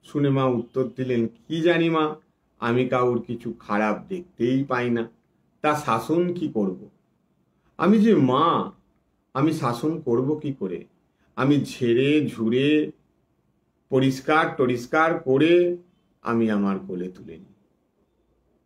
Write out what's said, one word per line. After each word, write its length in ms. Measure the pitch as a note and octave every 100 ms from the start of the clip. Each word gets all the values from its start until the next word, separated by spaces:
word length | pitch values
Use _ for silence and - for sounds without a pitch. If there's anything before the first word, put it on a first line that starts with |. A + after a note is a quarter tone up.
শুনে 260 | - D3 C#3+
মা 160 | C3+ C3
উত্তর 440 | A#2+ A2+ C3 B2+ -
দিলেন, 320 | B2+ A#2+ A2+
"কি 340 | - - E3
জানি 280 | E3 E3 E3
মা, 260 | D#3+ D3+ D#3 _ _ _ _
আমি 280 | A#2 B2 B2+
কাউর 340 | B2+ B2 A#2
কিছু 320 | - A#2 A#2 -
খারাপ 480 | - G#2 G#2+ F#2+ -
দেখতেই 560 | F#3 - - A#2+ C3+
পাই 260 | C#3 B2 A#2+
না, 200 | A#2 A#2 _ _ _ _ _
তা 140 | D3+ D3
শাসন 580 | C3+ A2+ - D#3+ F3
কি 180 | - D3+
করব? 360 | A2+ G2 F2+ G#2 _ _ _ _ _ _ _ _ -
আমি 220 | F3 A3
যে 160 | A3+ F3
মা, 560 | C3 C3 E3 C3 F#2 - _ _ _ _ _
আমি 200 | C3 D#3
শাসন 480 | D3+ B2+ A#2 D3+ E3
করব 380 | B2+ A#2 C3 D3+
কি 140 | D3
করে? 320 | C3+ F#2+ E2+ - _ _ _ _ -
আমি 300 | C3+ D3 -
ঝেড়ে 640 | - A#2+ A#2 C3+ D3+ B2+
ঝুড়ে 640 | G#2+ A2 B2 C#3+ D3+ D3+ - _ _ _ _ _ _ _ _ _
পরিষ্কার 680 | C3 C3+ C3 - D#3 E3 E3
টরিষ্কার 640 | B2+ A#2+ - D#3 E3 E3+
করে 580 | C3 C3+ D#3 F3 F3 F3 - _ _ _
আমি 280 | - A#2 A2+
আমার 300 | G#2 G2 F#2+
কোলে 320 | F#2+ F2+ F2+
তুলে 260 | - - E2
নিই।" 160 | - _ _ _ _ _ _ _ _ _ _ _